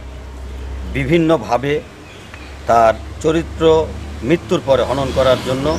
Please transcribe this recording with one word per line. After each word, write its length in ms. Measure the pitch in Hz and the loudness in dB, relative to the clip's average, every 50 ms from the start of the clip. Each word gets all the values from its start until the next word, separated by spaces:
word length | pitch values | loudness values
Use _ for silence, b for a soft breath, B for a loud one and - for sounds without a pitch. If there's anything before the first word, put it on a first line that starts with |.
| - - - - - - - - - - - - - - - - - - - | -8 -12 -14 -16 -16 -16 -14 -14 -14 -12 -12 -12 -10 -10 -10 -10 -8 -6 -4
বিভিন্নভাবে 800 | 127 139 127 156 175 165 156 165 151 113 98 117 120 123 143 147 151 - - - - - - - - - - - - - - - - - | -4 0 2 4 4 4 4 2 2 0 0 -2 -2 0 0 -2 -4 -4 -8 -16 -20 -20 -20 -20 -20 -18 -18 -16 -16 -16 -16 -16 -8 0
তার 280 | - 113 117 113 113 110 107 - - - - - | 4 6 6 6 6 4 2 -2 -12 -10 -4 -2
চরিত্র 420 | 156 156 165 160 - - - 151 160 160 160 156 156 - - - - - - - | 0 0 0 0 -4 -2 2 4 4 4 4 2 0 -4 -10 -12 -12 -10 -6 -2
মৃত্যুর 380 | 117 160 170 - - 180 165 - | 0 0 0 0 0 -2 0 2
পরে 160 | - 135 123 113 | 2 2 2 2
হনন 260 | 98 120 139 139 131 123 | 0 0 -2 -2 -2 0
করার 260 | 135 131 131 127 120 - | 2 4 4 2 2 0
জন্য, 200 | 123 127 131 135 151 160 | -2 -4 -2 -2 -2 -2